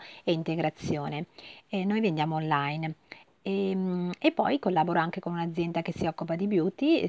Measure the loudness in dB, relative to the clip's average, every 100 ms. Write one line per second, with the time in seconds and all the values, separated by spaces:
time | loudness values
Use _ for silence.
0 | -4 -6 0 0 0 0 0 -2 -2 -2
1 | -2 -6 -6 -12 -20 -20 -6 -2 0 2
2 | 2 2 0 0 2 2 2 -2 -4 -8
3 | _ -20 -20 _ -4 0 0 0 0 0
4 | -2 0 0 2 0 0 0 2 2 2
5 | 0 -2 -6 -4 -2 -2 -2 -2 -4 -4
6 | -4 -4 -4 -2 2 2 2 2 4 4